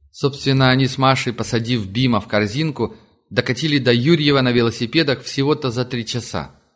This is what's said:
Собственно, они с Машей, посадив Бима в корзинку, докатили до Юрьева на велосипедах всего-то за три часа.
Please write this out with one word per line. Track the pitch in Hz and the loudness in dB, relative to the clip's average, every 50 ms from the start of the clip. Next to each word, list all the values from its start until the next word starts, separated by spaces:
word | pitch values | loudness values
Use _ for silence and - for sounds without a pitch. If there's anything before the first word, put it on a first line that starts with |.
| _ _ | _ _
Собственно, | _ - - 139 135 - - 135 135 131 135 131 | _ -4 -2 -2 -2 -2 -2 0 2 4 4 4
они | 127 131 135 123 | 4 2 2 0
с | 131 131 | 0 2
Машей, | 131 131 131 131 - 127 117 | 2 2 2 2 0 -4 -4
посадив | - 110 - 127 113 113 113 127 117 101 95 | -4 -6 -2 -2 -2 0 0 -2 -2 -2 -4
Бима | 95 120 131 127 117 104 | -2 0 2 2 2 0
в | 95 - | 0 0
корзинку, | - 104 107 101 104 143 160 160 139 - 117 98 - - - _ _ _ _ _ | 0 0 0 0 0 -2 -2 -2 -2 -2 -4 -4 -4 -10 -20 _ _ _ _ _
докатили | - 113 117 - 127 127 156 160 147 143 | -2 -2 0 0 -2 -2 -2 0 0 2
до | 120 123 120 | 2 4 2
Юрьева | 120 120 156 170 165 151 143 143 139 | 4 4 4 2 4 4 2 2 4
на | 127 127 | 2 2
велосипедах | 120 120 117 117 110 - 123 110 - 160 160 143 127 - | 2 2 2 2 0 -2 -6 -2 0 0 0 0 -2 -4
всего-то | - - - 139 135 143 160 156 151 131 | -4 -8 -4 -2 0 0 0 0 -2 -4
за | 110 123 123 | -2 -2 -4
три | 123 - 120 110 | -4 -6 -8 -6
часа. | - - 120 - - - 92 71 67 - _ _ _ _ | -6 -6 -8 -8 -6 -8 -8 -8 -8 -14 _ _ _ _